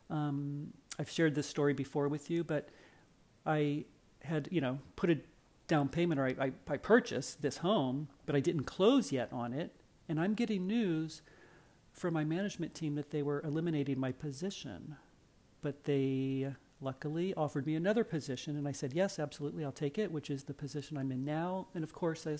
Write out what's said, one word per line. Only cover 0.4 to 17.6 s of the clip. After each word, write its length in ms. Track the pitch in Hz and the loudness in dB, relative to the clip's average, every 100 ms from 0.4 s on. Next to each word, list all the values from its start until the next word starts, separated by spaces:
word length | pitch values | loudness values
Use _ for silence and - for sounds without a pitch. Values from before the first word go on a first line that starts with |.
| 143 143 151 - - - | -2 -4 -8 -10 -8 -6
I've 120 | 151 | -4
shared 260 | - 160 143 | 2 4 4
this 120 | 143 | -2
story 260 | - 147 | 2 2
before 340 | 139 131 151 143 | 2 0 0 0
with 220 | 147 - | -2 -2
you, 140 | 170 | -2
but 260 | 165 151 - - - - - _ - _ - | 0 -2 -4 -14 -20 -20 -20 _ -20 _ 0
I 400 | 156 147 147 - - _ - | 2 2 0 -6 -16 _ -14
had, 260 | 135 160 139 | -2 -2 0
you 80 | 175 | 0
know, 200 | 131 139 - - | 2 -2 -6 -2
put 140 | 180 | 2
a 100 | 156 - - - - - | 2 0 -20 -20 -12 0
down 220 | 160 139 | 2 2
payment, 300 | 160 175 143 | 2 2 2
or 60 | 131 | 2
I, 100 | 135 135 | 2 0
I, 60 | 131 - | -2 -6
I 100 | 147 | -2
purchased 640 | - 233 - 123 - - | 6 6 6 -2 -4 -2
this 160 | 143 - | -4 0
home, 500 | 180 214 131 131 151 - - | 2 2 2 -2 -6 -10 0
but 100 | 143 | 2
I 40 | |
didn't 240 | 143 170 | 4 2
close 480 | 123 - 196 277 - | -2 4 6 6 4
yet 180 | 131 117 | 0 -2
on 220 | 131 120 | -4 -4
it. 200 | 131 180 - - _ - | -4 -6 -8 -20 _ -4
And 100 | 156 | 0
I'm 140 | 180 | 2
getting 320 | 214 233 202 180 | 2 2 0 2
news 560 | 233 208 160 160 - - - - - - - - | 2 2 2 -2 -8 -18 -20 -20 -20 -20 -20 -20
from 200 | - 180 | -6 -2
my 100 | 165 | 0
management 500 | 151 165 202 - 165 | 2 0 0 -2 -6
team 220 | - 160 147 | -4 -2 -2
that 160 | 143 | -2
they 100 | 151 | -2
were 200 | 143 143 | 0 -2
eliminating 560 | 160 151 170 151 139 131 | 0 0 2 2 2 0
my 120 | 131 | 0
position, 840 | 127 156 131 185 - 127 90 - 147 - - - - - - | -2 -6 -4 -6 -6 -8 -10 -12 -14 -18 -20 -20 -20 -20 -6
but 240 | 147 139 - | -6 -4 0
they 680 | 143 135 135 135 135 135 135 - - | 2 4 2 0 0 -2 -6 -14 -8
luckily 540 | 135 127 147 160 185 | -6 -4 -4 -2 -2
offered 320 | 180 147 147 | 0 0 0